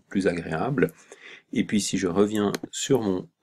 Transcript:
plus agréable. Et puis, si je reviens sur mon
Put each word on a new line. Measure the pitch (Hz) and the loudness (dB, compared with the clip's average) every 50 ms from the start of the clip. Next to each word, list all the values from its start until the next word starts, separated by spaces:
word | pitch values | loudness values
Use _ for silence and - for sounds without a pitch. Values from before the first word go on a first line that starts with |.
| _ - | _ -4
plus | - 101 92 92 | -2 0 2 2
agréable. | 87 85 82 82 82 80 92 123 143 131 85 82 - - - - - - - - - - _ - | 0 0 -4 -4 -4 -4 -2 -2 0 2 0 0 0 -6 -20 -20 -20 -20 -20 -20 -20 -20 _ -6
Et | - 113 101 | -2 -2 -2
puis, | - 110 104 | 2 0 0
si | 98 - - 98 | 0 0 -2 -2
je | 95 | 0
reviens | 90 85 98 104 104 110 107 104 101 - - - - | 0 4 4 2 2 2 0 0 0 0 -2 -8 -8
sur | - - - - 139 120 | -8 -6 0 2 2 2
mon | 113 101 92 90 - - _ _ | 2 2 0 -2 -4 -8 _ _